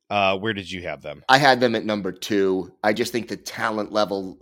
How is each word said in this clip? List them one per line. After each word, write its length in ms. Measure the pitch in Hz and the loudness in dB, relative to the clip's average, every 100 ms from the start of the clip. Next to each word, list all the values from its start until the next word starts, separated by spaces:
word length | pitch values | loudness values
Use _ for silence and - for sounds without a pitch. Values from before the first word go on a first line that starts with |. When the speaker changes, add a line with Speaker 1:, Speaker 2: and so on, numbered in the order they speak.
| - | -6
Speaker 1:
Uh, 280 | 101 98 98 | 0 2 0
where 140 | 110 | -2
did 180 | 101 85 | -4 -6
you 100 | 92 | -10
have 200 | 87 73 | -10 -10
them? 200 | 76 73 - | -12 -8 4
Speaker 2:
I 80 | 135 | 6
had 220 | 117 123 | 6 4
them 160 | 123 113 | 4 0
at 100 | 107 | -2
number 260 | 107 95 | -2 -4
two. 640 | - - 101 95 95 85 - | -6 -2 0 2 0 -4 -4
I 100 | 107 | 0
just 180 | 110 117 | 0 -2
think 160 | 120 107 | -4 -6
the 100 | 101 | -10
talent 540 | - - 113 107 101 | -12 -6 -4 -2 -2
level, 480 | 104 98 98 92 - | 0 0 -2 -6 -10